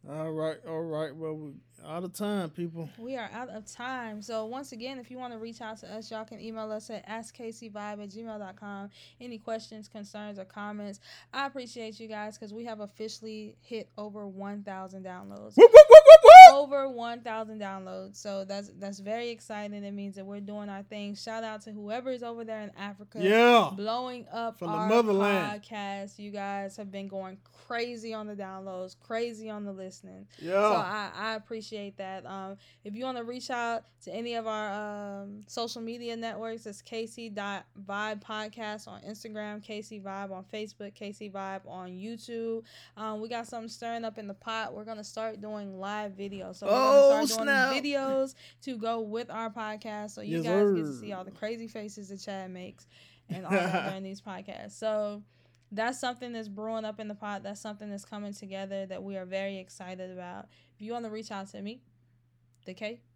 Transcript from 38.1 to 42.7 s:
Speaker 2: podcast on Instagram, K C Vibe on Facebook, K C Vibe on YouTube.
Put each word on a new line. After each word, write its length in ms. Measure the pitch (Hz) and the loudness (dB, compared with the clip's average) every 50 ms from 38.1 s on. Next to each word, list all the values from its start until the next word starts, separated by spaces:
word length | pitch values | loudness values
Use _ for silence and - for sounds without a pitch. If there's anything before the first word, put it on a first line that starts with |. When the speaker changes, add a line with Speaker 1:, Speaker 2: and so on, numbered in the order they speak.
| 214 208 | -12 -14
Speaker 2:
podcast 640 | - - 220 214 214 220 214 240 220 208 214 214 - 220 | -14 -14 -14 -14 -14 -14 -16 -16 -14 -14 -14 -16 -18 -20
on 140 | 196 107 | -20 -20
Instagram, 600 | - - 214 214 - 226 214 214 208 208 208 214 | -18 -18 -20 -18 -18 -18 -16 -14 -14 -14 -16 -18
K 200 | 208 - 214 208 | -16 -16 -16 -16
C 180 | 208 - 220 208 | -16 -18 -20 -18
Vibe 300 | 190 196 190 196 202 196 | -16 -16 -14 -14 -14 -14
on 140 | 190 185 190 | -16 -18 -18
Facebook, 500 | - - 214 214 208 - _ 208 202 208 | -16 -14 -14 -14 -16 -16 _ -20 -20 -18
K 180 | - 214 196 | -18 -18 -18
C 160 | 202 - 214 202 | -16 -16 -20 -16
Vibe 380 | 190 196 196 190 196 196 196 220 | -14 -14 -12 -12 -14 -14 -16 -18
on 220 | - 185 180 180 | -18 -18 -18 -18
YouTube. 720 | 180 185 196 220 233 226 - - 233 226 226 226 226 226 226 - | -18 -16 -16 -16 -16 -18 -18 -16 -14 -12 -10 -10 -10 -12 -12 -18